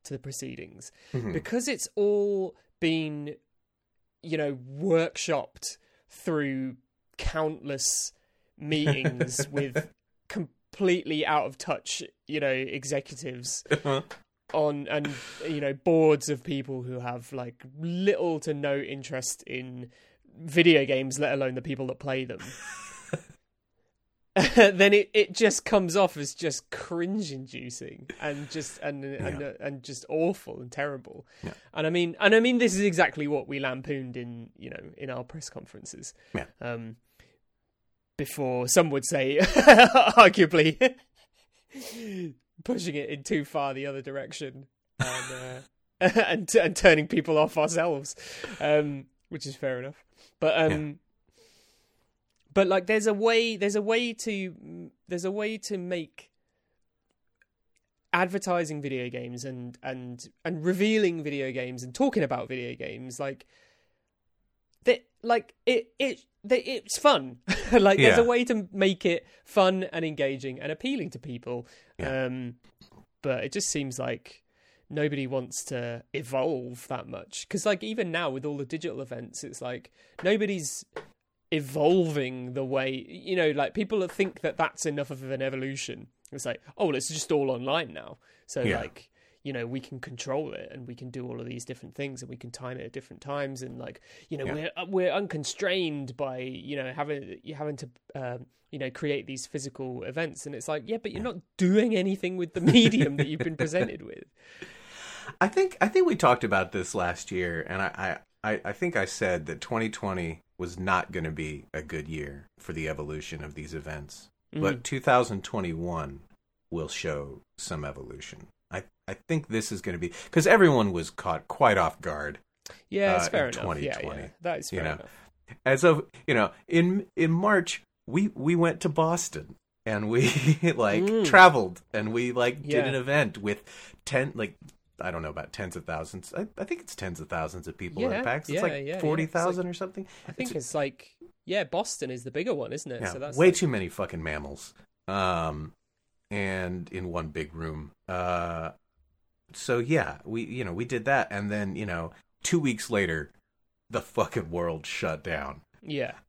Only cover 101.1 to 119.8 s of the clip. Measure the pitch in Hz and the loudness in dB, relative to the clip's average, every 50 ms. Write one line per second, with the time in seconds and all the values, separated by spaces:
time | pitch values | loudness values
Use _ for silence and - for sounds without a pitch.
101.1 | - 190 214 247 180 180 - _ _ - 190 180 190 214 214 240 220 190 180 196 | -8 -6 -6 -6 -8 -10 -14 _ _ 2 4 6 6 6 6 4 2 2 2 0
102.1 | 190 190 - 180 185 185 175 165 _ 185 170 - - 240 220 220 214 254 247 147 | 0 -2 -4 -4 -4 -4 -6 -4 _ 2 4 8 10 10 8 8 6 4 2 2
103.1 | 139 147 139 139 151 - - 165 160 151 165 156 156 180 - - - - - - | 2 -2 -2 -2 -2 -4 -4 -4 -2 -2 -4 0 0 0 0 0 -4 -10 -12 -14
104.1 | - - - _ _ _ - - - - - - - - - - - - - - | -14 -16 -18 _ _ _ -20 -20 -20 -20 -20 -20 -20 -20 -20 -20 -20 -18 -16 -16
105.1 | - - - - - _ - 208 - 370 381 370 - - 240 220 - 370 370 339 | -16 -14 -14 -16 0 _ 0 2 4 2 2 2 2 0 0 4 4 4 4 4
106.1 | 233 - - 135 123 - - 104 101 95 92 87 - 101 90 - - 104 90 87 | 4 6 6 6 6 4 2 2 2 2 0 0 -4 -6 -6 -4 -2 -2 -2 -2
107.1 | 85 - - - 98 90 90 87 85 82 - - 90 95 98 87 - - 95 92 | -2 -6 -8 -6 -4 -4 -2 -2 -4 -6 -6 -6 -4 -4 -4 -4 -4 -4 -6 -6
108.1 | 78 - _ _ _ _ - 107 107 - - 98 101 - 180 175 170 110 95 - | -6 -6 _ _ _ _ -4 -4 -4 -4 -4 -8 -6 -4 -4 -2 0 -2 -2 -2
109.1 | - - 107 92 90 85 78 76 80 80 - - 120 113 113 110 107 - - 98 | -2 -2 0 0 0 -2 -4 -8 -10 -10 -8 -6 -4 -2 -2 -4 -6 -6 -6 -4
110.1 | 95 92 85 82 80 - _ _ _ - 90 87 85 90 92 95 95 90 - - | -4 -4 -4 -6 -8 -10 _ _ _ -10 -10 -8 -8 -6 0 2 2 2 2 -2
111.1 | 87 90 80 80 78 78 78 78 76 71 69 _ - 76 76 76 82 78 73 76 | -6 -6 -4 -4 -6 -6 -8 -8 -8 -12 -14 _ -10 -10 -8 -8 -8 -8 -8 -8
112.1 | 80 76 71 71 69 69 - _ _ _ - - 80 80 78 76 78 73 76 71 | -8 -8 -8 -10 -12 -16 -20 _ _ _ -14 -10 -8 -6 -6 -6 -6 -6 -8 -8
113.1 | 78 76 73 - 82 76 73 76 71 78 73 76 80 78 - 78 76 76 73 - | -8 -10 -10 -12 -12 -12 -12 -14 -14 -14 -14 -12 -12 -12 -10 -10 -12 -12 -12 -14
114.1 | - - - _ _ _ _ _ - 151 175 - - 120 - - 143 131 - 143 | -18 -20 -20 _ _ _ _ _ -6 -2 -2 -2 -2 -4 -6 -8 -8 -2 2 4
115.1 | 127 123 123 - 107 98 - - - 107 92 87 82 80 85 87 85 80 76 69 | 4 4 4 2 -4 -8 -8 -6 -6 -4 -4 -4 -6 -6 -6 -4 -4 -6 -6 -8
116.1 | 69 67 - _ _ _ _ _ _ _ _ _ 85 82 78 71 - - - 85 | -12 -16 -20 _ _ _ _ _ _ _ _ _ -8 -8 -6 -6 -8 -6 -6 -4
117.1 | 76 71 71 69 65 62 _ _ _ - - - 85 78 73 71 67 67 65 60 | -4 -6 -8 -10 -14 -18 _ _ _ -14 -10 -8 -8 -6 -6 -8 -10 -12 -14 -16
118.1 | 60 67 - - - - - - _ _ _ _ - 95 - _ _ _ _ - | -16 -16 -16 -16 -18 -20 -20 -20 _ _ _ _ -10 -10 -10 _ _ _ _ -12
119.1 | 98 - _ - 165 156 147 - 110 113 107 - 107 92 | -12 -12 _ -2 -2 -2 -2 -2 -4 -2 -2 -2 -8 -6